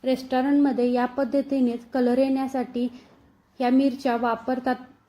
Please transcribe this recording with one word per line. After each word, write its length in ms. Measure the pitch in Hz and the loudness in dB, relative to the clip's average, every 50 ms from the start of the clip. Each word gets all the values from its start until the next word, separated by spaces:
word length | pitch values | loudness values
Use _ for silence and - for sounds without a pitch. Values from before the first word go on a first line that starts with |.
| - | 0
रेस्टॉरंटमध्ये 880 | 254 262 254 - - 262 254 254 277 285 285 285 285 247 214 240 247 | 0 -2 -2 -2 -4 -2 0 2 2 4 4 4 2 2 2 0 0
या 140 | 247 247 247 | 2 0 -2
पद्धतीनेच 840 | 247 247 - 277 233 277 277 269 277 277 269 254 240 233 240 - - | -2 -2 -4 -4 0 0 -2 0 0 0 0 2 0 0 -4 -10 -6
कलर 280 | - 262 247 240 247 254 | -2 0 2 2 4 2
येण्यासाठी 680 | 269 269 269 269 269 254 262 262 247 254 - 247 247 240 - - - - - _ _ _ _ _ _ _ _ _ | 2 2 2 -2 -2 -2 -4 -4 -6 -4 -4 -4 -4 -4 -6 -10 -20 -20 -20 _ _ _ _ _ _ _ _ _
या 100 | 262 240 | 0 2
मिरच्या 460 | 254 262 277 277 247 277 - 262 233 | 4 4 4 2 0 0 -2 -2 0
वापरतात, 580 | 233 233 240 226 226 - - 262 254 254 254 254 247 - - - _ _ | 0 0 -2 -2 -2 -2 -4 -4 -4 -2 -4 -4 -4 -6 -20 -20 _ _